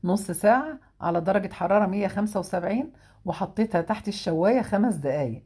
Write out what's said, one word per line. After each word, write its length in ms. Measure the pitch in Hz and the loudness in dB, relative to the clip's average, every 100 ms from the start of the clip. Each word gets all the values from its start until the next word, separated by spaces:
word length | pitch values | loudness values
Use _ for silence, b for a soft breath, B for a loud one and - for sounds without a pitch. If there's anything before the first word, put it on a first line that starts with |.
نص 280 | 180 196 208 | 0 0 -2
ساعة 480 | 170 208 240 311 302 b _ | 2 4 4 2 -10 b _
على 200 | 170 170 | -2 0
درجة 320 | 170 196 185 | 2 0 0
حرارة 320 | - 180 196 202 | -4 2 4 4
مية 200 | 196 196 | 0 -2
خمسة 320 | 202 208 208 | -2 -2 -2
وسبعين، 520 | 175 180 175 214 302 b b b - | -4 -4 -2 -2 -4 b b b -8
وحطيتها 560 | 160 190 196 220 180 | -6 -6 -2 0 0
تحت 260 | 165 214 208 | 0 -4 -4
الشواية 540 | 202 - 160 180 254 | -6 -2 2 4 2
خمس 340 | 220 202 214 175 | 2 0 2 0
دقايق. 480 | 139 139 135 110 | -2 -2 -2 -4